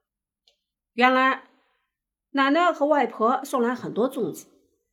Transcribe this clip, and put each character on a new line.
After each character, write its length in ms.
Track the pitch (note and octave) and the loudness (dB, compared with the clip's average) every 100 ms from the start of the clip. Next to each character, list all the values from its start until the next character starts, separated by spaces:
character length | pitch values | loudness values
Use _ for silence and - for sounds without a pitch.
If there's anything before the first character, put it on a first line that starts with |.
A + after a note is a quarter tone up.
| _ _ _ _ _ _ _ _ _ | _ _ _ _ _ _ _ _ _
原 180 | - B3+ | 0 2
来， 380 | C4 C4 C4 - _ _ _ _ _ _ _ _ | 4 2 -2 -8 _ _ _ _ _ _ _ _
奶 180 | C#4 C4+ | -2 2
奶 240 | D4+ F4 | 2 2
和 140 | D#4 C#4+ | 2 2
外 200 | D4 A#3 | 2 0
婆 380 | - A3 G#3+ | 0 0 0
送 160 | C#4+ C4+ | -2 -2
来 140 | A#3 | -2
很 180 | A#3+ D#3+ | -2 -6
多 180 | F#3 B3+ | -2 -2
粽 220 | C4 G#3 | -2 -6
子， 140 | - - _ _ _ _ | -8 -16 _ _ _ _